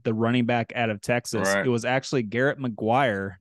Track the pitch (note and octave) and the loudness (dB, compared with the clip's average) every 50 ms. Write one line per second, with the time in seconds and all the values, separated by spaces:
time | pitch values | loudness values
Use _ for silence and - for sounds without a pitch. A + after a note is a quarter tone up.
0 | - A#2+ A2 A2 A2+ A#2 B2 B2 A#2+ A#2 A#2+ A#2 A2+ - - A#2+ A#2 A2 G#2 G2 | -4 -2 0 0 2 2 2 2 2 2 2 0 0 -2 -4 -4 -2 -2 -2 -4
1 | - - A#2+ A#2+ - - A2+ G#2+ F#2+ G2 G2 G2+ F#2+ B2+ A#2+ A#2 A2+ B2 B2+ C3+ | -2 -2 -2 -2 -2 -4 -4 -2 0 2 2 2 2 2 0 0 0 0 0 0
2 | - - D#3 C3 A2+ G2 A2 A#2+ C3 D3 - C#3 C3 B2 G#2 - G#2+ A2 A#2+ C3+ | 0 0 -2 -2 -2 -2 0 0 0 0 0 -2 -4 -6 -4 -2 0 2 2 4
3 | C#3 A#2+ G2+ G2 G2 F#2+ F#2 - | 2 2 0 -2 -4 -6 -8 -8